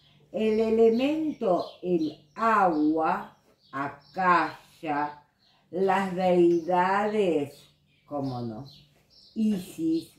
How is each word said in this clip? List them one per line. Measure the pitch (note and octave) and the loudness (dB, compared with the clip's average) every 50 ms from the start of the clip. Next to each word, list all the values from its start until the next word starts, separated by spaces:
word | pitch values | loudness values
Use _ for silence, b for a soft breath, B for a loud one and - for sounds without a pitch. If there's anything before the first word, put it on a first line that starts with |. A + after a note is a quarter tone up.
| b b b b b b | b b b b b b
El | - F#3 A3 A3 G#3+ A3 | -6 -2 0 0 2 2
elemento, | A3+ A3 A3 A3+ A3+ A3+ A3+ A#3+ C4 C#4+ D#4 D#4+ D#4+ D4+ - - A#3 G3 F3 E3+ - - - - - | 2 2 4 4 4 4 4 4 0 0 -2 -2 -4 -6 -6 -4 0 0 0 0 -2 -4 -10 -10 -4
el | F3+ F3+ E3 D#3 D3+ D3 - _ _ - | -2 0 0 0 -2 -6 -10 _ _ -8
agua, | - A3 A3+ A3 G#3 G3 F3+ D#3+ D3+ D3+ D3+ D#3 D#3+ D#3+ E3+ F#3+ G3+ - - - _ _ _ _ _ _ - | -2 0 2 4 4 4 2 2 2 2 2 2 2 0 0 -2 -4 -6 -12 -20 _ _ _ _ _ _ -14
Akasha. | - C3+ C#3 C3+ - - - - - F#3 F#3 F3+ F3 E3 D#3+ - - - - _ _ - - D#3 D3 C#3+ D3 D3 - - _ _ _ b b b b b b b | -8 -8 -8 -8 -10 -14 -20 -14 -6 -2 2 2 2 2 2 -2 -6 -12 -20 _ _ -12 -8 -6 -4 -4 -4 -6 -8 -14 _ _ _ b b b b b b b
Las | - F3 F#3+ F#3+ F#3 G3 G3 F#3+ F3 | -6 -2 0 0 0 0 0 -2 -4
deidades, | F3+ F#3 F#3 F3+ F3+ F3 E3+ F3 E3+ D#3+ E3 F3+ F3+ F3+ F#3+ G3 G3+ G#3+ G#3+ G#3+ G#3+ G3+ F3+ D#3 D3 C#3+ C3 - - - - _ _ _ _ _ _ _ - | 0 2 2 4 6 6 4 4 2 0 0 0 2 2 2 0 0 0 0 0 0 0 2 2 0 -2 -4 -10 -18 -20 -20 _ _ _ _ _ _ _ -10
¿cómo | C#3+ C#3+ C3+ C3+ B2+ A#2+ | -8 -6 -6 -6 -6 -6
no? | A#2+ A#2 A2 A2 C#3 - - - - _ _ _ _ _ _ - - - - | -8 -8 -10 -12 -14 -16 -20 -20 -20 _ _ _ _ _ _ -20 -20 -12 -4
Isis, | A3 A3 G#3+ G#3 F#3 F3+ - - - E3 D#3+ E3 E3 - - - | -2 0 0 0 -2 -6 -10 -10 -6 -2 -2 -2 -2 -4 -8 -20